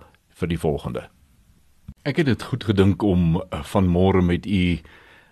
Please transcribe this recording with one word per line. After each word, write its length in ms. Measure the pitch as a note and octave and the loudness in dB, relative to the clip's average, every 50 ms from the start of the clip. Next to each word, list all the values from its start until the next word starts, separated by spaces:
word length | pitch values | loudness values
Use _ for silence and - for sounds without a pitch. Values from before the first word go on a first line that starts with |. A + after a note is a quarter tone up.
| - - _ _ _ _ _ - | -16 -20 _ _ _ _ _ -8
vir 80 | F2+ E2 | -6 -4
die 120 | E2+ D#2 | -4 -2
volgende. 480 | - D#2+ C#2+ C#2 - - A#1+ B1 - - _ _ _ _ _ _ _ _ _ _ _ _ _ _ _ - - _ - C#3+ | -2 -2 -4 -4 -6 -8 -10 -10 -12 -14 _ _ _ _ _ _ _ _ _ _ _ _ _ _ _ -20 -20 _ -8 -6
Ek 140 | C3 - | -2 -2
het 80 | E3 C#3 | 0 0
dit 140 | A2 - - | 0 -2 -4
goed 200 | - - A#2+ - | -6 -8 -6 -2
gedink 400 | A2 G#2+ F#2+ F#2+ G2 F#2+ - A2 | 0 2 4 4 4 2 2 0
om, 380 | G#2 F2+ F2+ F2 E2 D#2+ F2+ | 0 2 2 2 2 2 0
eh, 220 | - - - D#2 C#2+ | -2 -6 -10 -10 -8
vanmôre 600 | - - G#2+ F#2+ F2+ E2+ F2 F#2 F#2+ F#2 F#2 F2+ | -4 0 0 2 2 2 4 4 4 4 4 2
met 220 | F2 F2 E2 - | 2 0 -2 -2
u 340 | - G#2 F#2+ F2 F2 E2+ D#2 - - - - - - - - _ _ | -2 -2 0 0 0 -2 -2 -6 -12 -20 -20 -20 -20 -20 -20 _ _